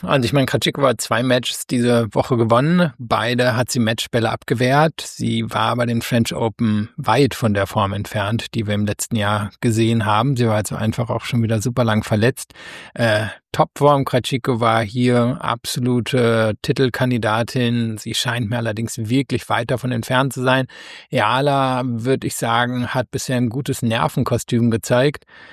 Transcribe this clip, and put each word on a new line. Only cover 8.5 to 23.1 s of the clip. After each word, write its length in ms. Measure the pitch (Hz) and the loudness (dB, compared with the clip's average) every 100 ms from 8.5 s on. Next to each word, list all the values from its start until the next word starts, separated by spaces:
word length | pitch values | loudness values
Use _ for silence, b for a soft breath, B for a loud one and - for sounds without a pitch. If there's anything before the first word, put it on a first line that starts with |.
die 120 | 113 104 | -6 -2
wir 80 | |
im 120 | 104 104 | -2 -2
letzten 280 | 101 - | -4 -4
Jahr 380 | 113 101 107 104 - | -2 0 0 -4 -4
gesehen 440 | 123 110 113 113 | -2 2 2 2
haben. 320 | 107 107 135 123 | 2 2 2 2
Sie 120 | 117 | 2
war 80 | 107 | 0
also 180 | 104 | -2
einfach 360 | - 110 - 113 | -4 -2 -2 -2
auch 140 | 113 | -4
schon 200 | - 120 | -2 -2
wieder 180 | 110 113 | 0 0
super 220 | 123 120 | 0 0
lang 180 | 113 107 | 2 2
verletzt. 520 | - 107 104 - - B B B B | 0 2 2 0 -8 B B B B
Äh, 320 | - 117 107 107 - _ | -2 2 2 -2 -8 _
Topform 520 | - 156 - 143 143 | -2 0 2 4 4
Krejcikova 760 | 131 127 - 127 - 117 113 113 | 2 0 0 -4 -2 0 2 2
hier, 580 | 107 123 123 123 120 - | 0 0 2 4 2 0
absolute 1160 | - 117 - - 123 123 110 127 117 113 110 104 | -4 -4 -6 -4 0 0 0 0 2 2 0 -2
Titelkandidatin. 1400 | - 127 131 - 127 123 110 110 113 131 120 120 113 107 | -2 0 0 0 0 0 0 0 0 -2 0 0 -2 -6
Sie 160 | - | -6
scheint 360 | - 131 120 104 | -4 -2 -2 -2
mir 60 | 120 | -2
allerdings 400 | 113 107 113 - | -4 -4 -6 -6
wirklich 500 | 107 131 131 120 - | -2 0 0 -4 -2
weit 220 | 110 123 | -4 -2
davon 220 | 127 131 | -4 -4
entfernt 400 | 120 - 127 135 | -4 0 0 0
zu 100 | 127 | 0
sein. 240 | 127 131 127 B B B B | 0 2 0 B B B B
Eala, 720 | 127 107 127 143 139 131 127 | 0 2 2 2 2 0 0
würd 400 | 127 117 120 135 | -2 -2 -2 -2
ich 100 | 127 | -2
sagen, 540 | - 120 117 123 123 120 | -4 0 2 2 -2 -4
hat 240 | 131 120 | -4 -4